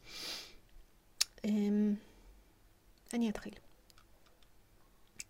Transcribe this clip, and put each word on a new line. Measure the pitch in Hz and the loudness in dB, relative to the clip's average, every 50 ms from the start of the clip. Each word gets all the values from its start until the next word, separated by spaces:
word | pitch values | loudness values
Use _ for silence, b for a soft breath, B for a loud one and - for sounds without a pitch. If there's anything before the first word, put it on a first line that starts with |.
| B B B B B B B B B B B B B B - - - - - - - - - - - - - - - | B B B B B B B B B B B B B B -20 -20 -20 -20 -20 -20 -20 -20 -4 -4 -4 -4 -4 -4 0
אמ, | 208 214 208 202 208 208 208 208 208 202 202 b b b b b b b b b b - - - - - - - - - - - - 247 | 2 4 4 4 4 4 4 4 4 2 0 b b b b b b b b b b -20 -20 -20 -20 -20 -20 -20 -20 -20 -20 -12 -4 0
אני | 240 233 220 | 2 2 2
אתחיל. | 208 - - 208 214 - - - - - - - - - - - - - - - - - - - - - - - - - - - - - - - - - - | 0 -2 -6 -10 -12 -12 -18 -20 -20 -20 -20 -20 -20 -20 -20 -20 -20 -20 -20 -20 -20 -20 -20 -20 -20 -20 -20 -20 -20 -20 -20 -20 -20 -20 -20 -20 -16 -16 -16